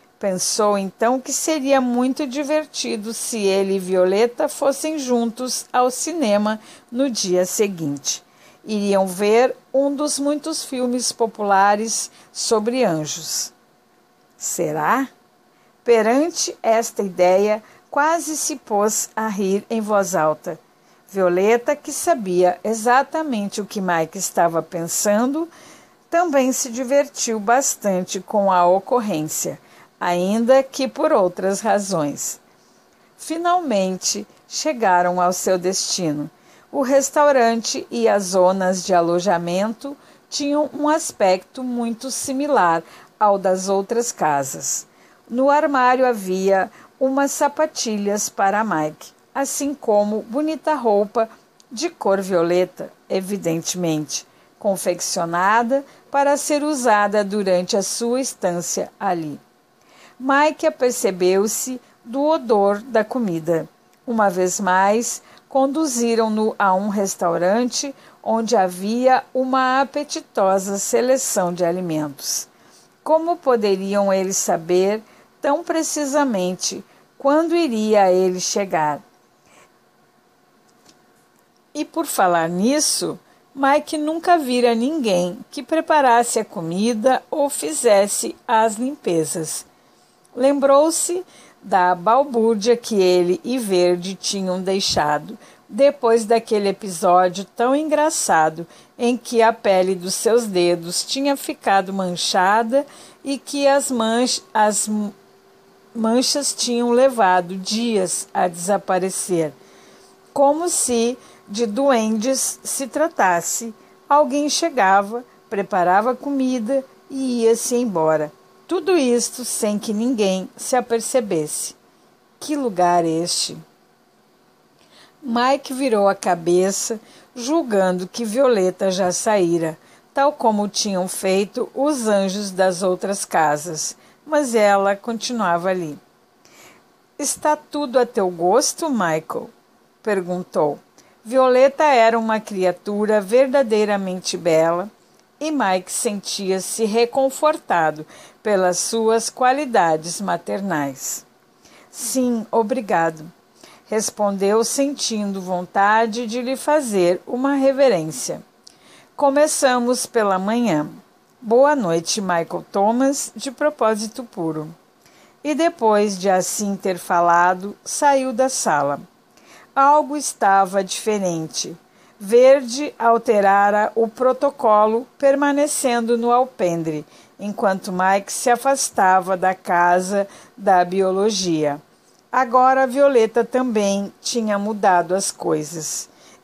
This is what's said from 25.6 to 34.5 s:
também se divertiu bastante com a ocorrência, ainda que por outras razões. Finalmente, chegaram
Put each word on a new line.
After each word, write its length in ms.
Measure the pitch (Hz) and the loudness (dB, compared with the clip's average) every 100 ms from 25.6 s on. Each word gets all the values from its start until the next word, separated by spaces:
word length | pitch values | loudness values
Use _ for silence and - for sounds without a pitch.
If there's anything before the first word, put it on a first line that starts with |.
| - - _ _ _ | -20 -20 _ _ _
também 420 | 330 359 277 262 | 0 2 2 0
se 180 | 254 262 | -2 -6
divertiu 720 | 233 247 285 285 - - 220 | -6 0 0 0 -4 -4 -2
bastante 800 | 202 247 262 - 208 185 185 190 | 0 2 0 -2 -2 -2 -4 -8
com 320 | - 214 196 | -4 0 2
a 140 | 185 175 | 4 4
ocorrência, 920 | 190 - 247 214 160 156 - 180 147 _ - - - | 2 0 -2 -2 -4 -4 -6 -8 -10 _ -20 -20 -8
ainda 640 | 180 175 185 220 233 262 | -4 -2 0 0 4 4
que 240 | 269 - 262 | 2 -4 -6
por 260 | - 311 | -2 2
outras 500 | 285 185 175 190 196 | 2 2 0 -4 -2
razões. 760 | 220 202 196 180 147 - - - _ _ _ _ _ _ _ - | 0 -2 0 -2 -4 -6 -10 -12 _ _ _ _ _ _ _ -18
Finalmente, 1080 | - 320 349 359 320 208 190 185 - 208 208 _ | -10 -4 0 0 0 0 0 -2 -6 -6 -10 _
chegaram 720 | _ | _